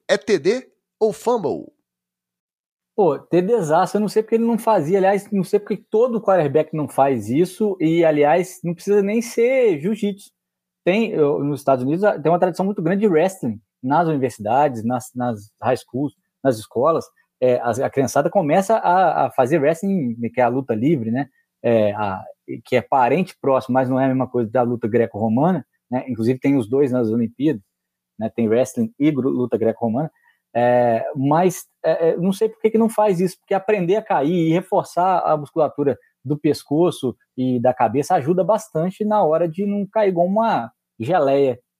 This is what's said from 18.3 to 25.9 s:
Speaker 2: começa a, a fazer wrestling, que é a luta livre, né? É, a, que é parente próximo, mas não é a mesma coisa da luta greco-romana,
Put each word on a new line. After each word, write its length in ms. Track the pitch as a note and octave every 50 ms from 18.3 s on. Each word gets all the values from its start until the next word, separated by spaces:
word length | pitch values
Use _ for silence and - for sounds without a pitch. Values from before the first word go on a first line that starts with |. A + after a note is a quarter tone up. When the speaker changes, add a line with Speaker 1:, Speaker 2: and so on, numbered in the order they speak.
Speaker 2:
começa 460 | - G3+ F3 C#3+ D3+ F#3+ F#3+ - A3+
a, 500 | A3 - F3 F3 F#3 F#3 E3 - D#3 C#3
a 40 | C3 -
fazer 260 | - C3 A#2+ D3+ E3+
wrestling, 560 | C3+ D3 D#3+ - - G3 G3 F#3 C#3+ A#2+ A#2 A#2 A#2 A2+ -
que 80 | -
é 40 | B2
a 40 | A#2+
luta 240 | A#2+ C3+ C3+ - A#2
livre, 380 | G#2+ A2+ D3 E3+ C#3 A2 A2+
né? 180 | A#2 B2+ C#3+ - _ _ _ _ _ _ -
É, 300 | A#2 A#2 A2+ G#2+ G#2 G2+
a, 280 | G#2+ G#2+ G2+ F#2+ F#2+ - - - _ _ - C3+ C3 -
que 120 | - -
é 40 | B2
parente 560 | G#2+ - - C3+ B2+ A#2+ C3+ E3 F#3+ - - _
próximo, 340 | - C#3 C3+ C3 C3 - B2
mas 140 | C3 C3+ B2
não 100 | C3 B2+
é 60 | C3+
a 40 | C3+
mesma 200 | C3 C3 C3 A#2
coisa 200 | - B2 A#2+ G#2
da 120 | A2 B2+ B2
luta 240 | A#2+ B2 A#2 -
greco-romana, 800 | A2 G#2+ A#2 A#2 A2 - G#2 A2 A2+ A2 B2 D3 F3 F#3 - A3+ _ _ _ _ -